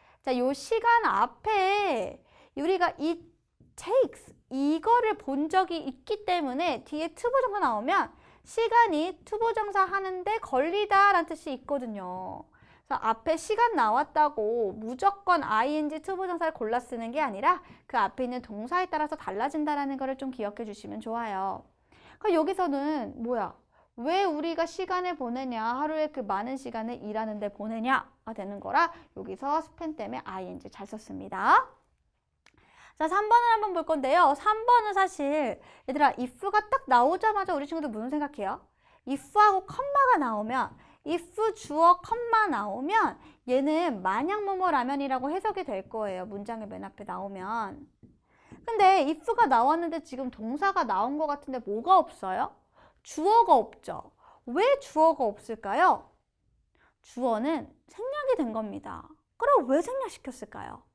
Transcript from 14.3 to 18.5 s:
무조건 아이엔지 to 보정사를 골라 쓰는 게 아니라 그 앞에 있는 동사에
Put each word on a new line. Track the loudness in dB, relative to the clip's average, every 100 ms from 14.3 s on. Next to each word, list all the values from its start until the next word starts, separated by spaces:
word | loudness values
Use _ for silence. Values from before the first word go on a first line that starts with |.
| 2 -2 0 -2
무조건 | -4 -10 -2 0 0 2 2
아이엔지 | 2 0 0 0 -2 -6
to | -6 -6
보정사를 | -4 -2 -4
골라 | -4 -2 -2
쓰는 | -4 -10 -6
게 | -2
아니라 | -2 0 0 0 -4 -20 -6
그 | -2
앞에 | 0 -2
있는 | -6 -6
동사에 | -10